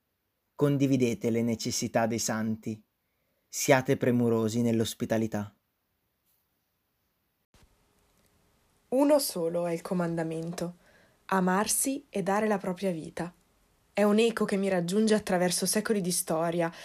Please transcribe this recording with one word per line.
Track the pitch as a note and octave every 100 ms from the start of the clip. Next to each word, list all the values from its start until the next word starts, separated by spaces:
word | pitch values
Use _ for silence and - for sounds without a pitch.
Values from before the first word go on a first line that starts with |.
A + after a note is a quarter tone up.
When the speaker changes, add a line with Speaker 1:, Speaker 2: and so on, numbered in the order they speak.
| _ _ _ _ _
Speaker 1:
Condividete | - C#3+ C#3+ C3+ C3+ A#2+ G#2+ A#2+
le | A2+
necessità | A#2 A2+ B2 - A#2 A#2+ A2+
dei | A2+
santi. | - A2 A2 A2 A2+ G#2+ _ _ _ _ _ _ _
Siate | - - C3 B2+ C3+
premurosi | B2 A#2+ A#2 A2+ A2 A#2
nell'ospitalità. | A#2+ A2+ G#2+ - A#2+ A2+ A2 G#2 G#2 - _ _ _ _ _ _ _ _ _ _ _ _ _ _ _ _ _ _ _ _ - _ _ _ _ _ _ _ _ _ _ _ _
Speaker 2:
Uno | B3+ C#4+ D4
solo | C#4+ F#3 E3 E3+ F3
è |
il | E3+
comandamento, | - F3+ E3+ E3+ E3 D#3+ E3 F3 F3 F3 _ _ _ _ -
amarsi | F#3+ F#3 F#3 A3 - C#4 C#4 -
e | G3+
dare | F#3 G3+ A3
la | G3
propria | G3 F3+ G3
vita. | E3 D#3+ - E3 - _ _ _ _ _
È | -
un | G#3 G#3+
eco | A#3 A3+
che | G#3+ G3
mi | G3
raggiunge | F3+ E3+ G3+ A3
attraverso | G#3+ - F3+ F3+ - F#3
secoli | G#3+ G#3 G#3
di | F3+
storia, | F3 - D#3+ E3+ F3 E3+ -